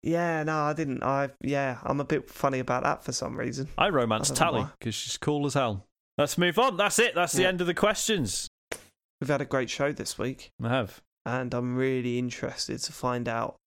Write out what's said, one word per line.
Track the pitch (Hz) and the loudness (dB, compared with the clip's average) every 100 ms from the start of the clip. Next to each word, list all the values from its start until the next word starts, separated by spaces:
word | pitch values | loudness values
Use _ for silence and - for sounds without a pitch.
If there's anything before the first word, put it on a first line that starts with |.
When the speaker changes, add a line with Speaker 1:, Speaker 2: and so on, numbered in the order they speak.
Speaker 1:
Yeah, | - 170 175 160 | 0 0 2 0
no, | 151 156 | 0 0
I | 147 | 0
didn't. | 151 156 127 | 0 -2 -2
I, | - 135 139 - | 0 0 0 -4
yeah, | - 139 139 123 | -2 0 0 -4
I'm | - 143 | -2 -2
a | 143 | 0
bit | 151 - | 0 -2
funny | - 139 131 | -2 0 0
about | 127 123 | 0 0
that | 139 - | 0 -2
for | - | -4
some | - - 135 | -4 -4 -4
reason. | 123 117 139 - | -4 -4 -6 2
Speaker 2:
I | 185 | 2
romance | 156 120 110 - | 4 4 2 2
Speaker 1:
I | 131 | 2
don't | |
know | 160 | 2
Speaker 2:
Tally | 127 143 | 2 -2
Speaker 1:
why. | - | -6
Speaker 2:
'cause | 117 | -6
she's | 104 - - | -6 -6 -4
cool | - 147 143 | -2 0 0
as | 143 | 2
hell. | 123 98 - _ _ - | 0 -2 -8 _ _ 0
Let's | 143 - | 0 4
move | 175 214 | 4 6
on. | 262 180 | 4 4
That's | 202 - | 2 4
it. | 233 165 | 2 4
That's | 175 | 2
the | - | 4
Speaker 1:
Yeah. | 185 | 2
Speaker 2:
end | 185 | 2
of | 180 | 0
the | |
questions. | 170 208 214 - 208 117 - - _ _ - - _ _ _ | 2 2 2 0 0 0 -2 -8 _ _ -16 -16 _ _ _
Speaker 1:
We've | 131 | -2
had | 139 | 0
a | 143 | 0
great | 135 120 | -2 -2
show | - 143 | 0 -2
this | 147 - - | -2 -8 -4
week. | 127 135 - _ | -6 -6 -14 _
Speaker 2:
I | 117 | -2
have. | 131 104 - _ _ - | 0 -2 -8 _ _ -6
Speaker 1:
And | 123 127 123 | -4 -2 -2
I'm | 123 127 | -2 0
really | 131 131 123 120 | 0 0 0 0
interested | 123 117 127 120 - 117 | -2 -4 -8 -6 -6 -6
to | - | -6
find | - 127 123 120 | -4 -2 -2 -2
out | 113 113 - | -2 -4 -8